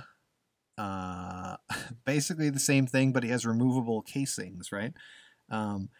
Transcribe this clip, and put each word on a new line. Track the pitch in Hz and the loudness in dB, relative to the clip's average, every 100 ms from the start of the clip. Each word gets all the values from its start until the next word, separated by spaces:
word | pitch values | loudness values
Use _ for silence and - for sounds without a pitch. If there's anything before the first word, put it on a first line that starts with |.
| - _ _ _ _ _ _ - | -8 _ _ _ _ _ _ -10
uh, | 101 95 92 90 90 92 92 - - - | -8 -6 -6 -8 -8 -10 -10 -12 -10 -10
<laughs> | - - | -10 -8
basically | - 147 143 160 151 | -2 0 0 0 0
the | 139 | 2
same | - 139 131 | 4 4 6
thing, | 131 135 | 4 4
but | 127 | 4
he | 117 | 2
has | 123 | 2
removable | 117 113 127 131 117 110 | 2 2 4 2 0 -2
casings, | - 139 139 - 92 90 95 | -2 -4 -2 -4 -8 -12 -8
right? | 101 110 - - - - _ - | -4 -4 -6 -16 -20 -20 _ -8
Um, | 107 107 101 98 | -4 -2 -4 -8